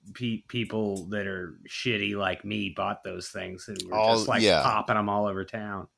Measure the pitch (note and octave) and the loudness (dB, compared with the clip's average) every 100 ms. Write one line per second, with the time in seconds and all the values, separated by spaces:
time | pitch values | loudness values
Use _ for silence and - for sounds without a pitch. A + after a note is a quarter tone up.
0 | G#2 - B2 A2 - B2 G#2+ A2 G#2 G2 | -18 -6 -4 -4 -4 -4 -2 -2 -2 -4
1 | F2 G#2 G2 F#2+ F2 - - - B2 G#2+ | -6 -6 -4 -6 -8 -14 -12 -4 -2 0
2 | G2+ G2+ F#2+ F#2 G2+ G#2+ G2 - G2 G#2 | 0 0 0 -2 -4 -4 -4 -2 -4 -4
3 | G2 F2+ - F#2+ F#2 F#2 - G2 F2+ G#2 | -8 -10 -10 -10 -10 -10 -10 -8 -2 2
4 | A2 A2+ G#2+ A2 G#2+ E2 A#2+ G#2+ - G#2+ | 6 4 4 6 8 8 6 2 2 2
5 | G#2 G#2 G#2 F#2+ F#2+ A2+ G#2 G2+ - | 2 2 0 -2 -6 -8 -8 -8 -10